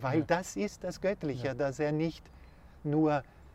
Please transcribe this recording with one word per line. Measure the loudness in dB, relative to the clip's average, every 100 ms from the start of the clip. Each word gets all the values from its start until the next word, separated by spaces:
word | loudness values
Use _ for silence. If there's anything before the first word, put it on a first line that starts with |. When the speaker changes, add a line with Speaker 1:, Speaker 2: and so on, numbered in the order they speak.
Speaker 1:
weil | 0 2
Speaker 2:
Ja. | 4
Speaker 1:
das | 0 0 -4
ist | -4 -4
das | -10 -4
Göttliche, | -2 -2 -4 -2 -4
Speaker 2:
Ja. |
Speaker 1:
dass | 0 -2 0
er | 0
nicht | 2 0 -4 -14 -20 -20 -20 -20 -8
nur, | 0 2 4 2 -2 -14 -20